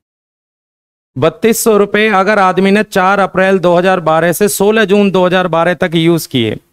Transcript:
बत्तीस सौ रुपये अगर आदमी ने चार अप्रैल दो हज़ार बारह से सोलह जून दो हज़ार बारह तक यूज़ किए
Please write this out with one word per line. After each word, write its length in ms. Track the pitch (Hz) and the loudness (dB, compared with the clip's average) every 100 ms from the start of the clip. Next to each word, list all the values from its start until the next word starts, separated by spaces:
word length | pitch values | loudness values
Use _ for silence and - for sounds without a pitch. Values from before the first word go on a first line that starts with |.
| _ _ _ _ _ _ _ _ _ _ _ 127 | _ _ _ _ _ _ _ _ _ _ _ -4
बत्तीस 460 | 156 160 226 226 | -2 0 -2 0
सौ 120 | 233 208 | 0 0
रुपये 320 | 202 202 214 | 0 0 0
अगर 280 | 190 190 208 | 0 0 0
आदमी 320 | 185 180 196 | 0 2 0
ने 120 | 202 | 0
चार 360 | 208 196 185 202 | -2 -2 0 0
अप्रैल 380 | 185 185 190 196 | -2 0 0 0
दो 160 | 175 175 | 2 2
हज़ार 240 | 185 185 | 2 0
बारह 300 | 160 160 170 | 0 0 0
से 140 | 165 208 | 0 -2
सोलह 340 | - 196 220 202 | 0 0 0 0
जून 240 | 208 202 | 2 2
दो 140 | 185 180 | 0 0
हज़ार 220 | 185 180 | 0 -2
बारह 260 | 165 170 165 | -2 -2 -2
तक 180 | 180 165 | -2 0
यूज़ 320 | 165 170 - | 0 0 -2
किए 260 | 131 113 - _ | -4 -2 -4 _